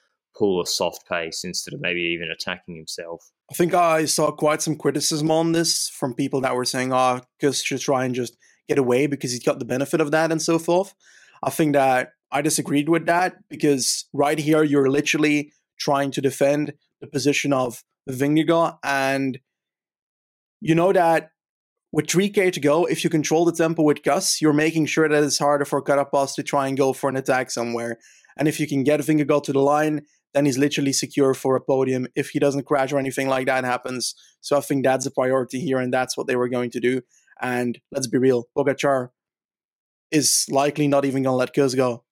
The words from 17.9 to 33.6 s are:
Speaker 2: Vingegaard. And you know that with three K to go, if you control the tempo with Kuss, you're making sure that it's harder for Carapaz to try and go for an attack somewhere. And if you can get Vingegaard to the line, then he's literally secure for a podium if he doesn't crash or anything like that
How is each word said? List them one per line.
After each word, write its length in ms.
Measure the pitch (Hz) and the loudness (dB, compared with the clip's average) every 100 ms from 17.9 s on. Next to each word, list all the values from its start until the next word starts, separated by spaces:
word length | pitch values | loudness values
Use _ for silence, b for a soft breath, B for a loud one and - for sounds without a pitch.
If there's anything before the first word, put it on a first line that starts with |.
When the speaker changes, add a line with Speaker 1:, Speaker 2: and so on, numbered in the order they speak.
| _ - | _ -10
Speaker 2:
Vingegaard. 680 | 127 143 156 151 165 165 - | -4 0 2 2 2 2 -2
And 560 | 139 139 135 139 135 127 _ _ _ _ _ _ _ _ _ _ _ - | -4 0 0 0 -2 -6 _ _ _ _ _ _ _ _ _ _ _ -6
you 140 | 151 | 0
know 180 | 160 180 | 4 4
that 380 | 185 165 160 160 _ _ _ _ _ _ | 4 4 2 -2 _ _ _ _ _ _
with 180 | 151 151 | -4 0
three 180 | 165 202 | 0 2
K 220 | 202 185 | 2 0
to 100 | 180 | 2
go, 240 | 143 151 | 2 2
if 180 | 175 160 | 2 0
you 80 | 156 | 0
control 340 | 160 139 160 | 0 0 2
the 80 | 170 | 2
tempo 300 | 165 160 165 | 2 0 2
with 200 | 151 147 | 2 2
Kuss, 380 | 151 160 - - | 0 0 0 0
you're 100 | 151 | 2
making 340 | 147 160 165 143 | 4 2 0 0
sure 220 | - 156 | 2 2
that 160 | 147 | 4
it's 140 | 147 - | 2 2
harder 260 | 143 147 | 2 0
for 180 | 143 143 | 0 -2
Carapaz 520 | 135 143 139 143 135 | 0 0 2 0 0
to 80 | - | -4
try 260 | - 143 135 | -2 0 0
and 80 | 135 | 0
go 160 | 135 | 0
for 160 | 127 139 | 0 -2
an 80 | 131 | -2
attack 340 | - 127 127 | 0 0 -2
somewhere. 480 | - 120 117 117 120 b b b b | -4 -4 -4 -6 -10 b b b b
And 100 | 151 | -2
if 140 | 151 | -2
you 80 | 143 | -2
can 160 | 139 | 0
get 160 | 127 147 | 2 2
Vingegaard 440 | 139 151 143 147 | 2 2 2 0
to 80 | 143 | 2
the 80 | 139 | 2
line, 420 | 139 147 156 151 - b b | 4 4 2 -2 -8 b b
then 100 | 143 | 0
he's 140 | 147 127 | 2 2
literally 340 | 143 - 139 | 0 0 -2
secure 400 | 131 135 - 135 | -2 -4 2 2
for 240 | 131 135 127 | 2 0 0
a 40 | |
podium 460 | 139 135 131 127 127 | 0 0 0 -2 -4
if 140 | - 135 | -6 -4
he 80 | 143 | 0
doesn't 280 | 143 139 127 | 0 0 -2
crash 260 | 147 131 | 0 0
or 60 | 143 | -2
anything 300 | 135 131 135 | -2 -2 -2
like 180 | 131 131 | 0 0
that 180 | 131 | -2